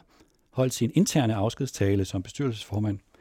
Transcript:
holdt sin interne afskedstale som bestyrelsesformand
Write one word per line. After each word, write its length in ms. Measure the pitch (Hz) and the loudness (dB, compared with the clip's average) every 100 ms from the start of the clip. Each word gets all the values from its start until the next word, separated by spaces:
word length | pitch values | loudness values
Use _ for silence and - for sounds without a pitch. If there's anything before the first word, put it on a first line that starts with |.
| - _ _ _ _ | -6 _ _ _ _
holdt 240 | - 127 | -2 -2
sin 180 | - 117 156 | 0 0 2
interne 400 | 190 160 117 110 | 4 4 2 2
afskedstale 720 | 107 - 135 - 101 101 95 | 0 -2 -6 0 2 2 0
som 180 | 98 | -4
bestyrelsesformand 760 | - - 139 107 - 104 107 101 _ _ | -6 -4 -4 -4 -6 -2 -2 -4 _ _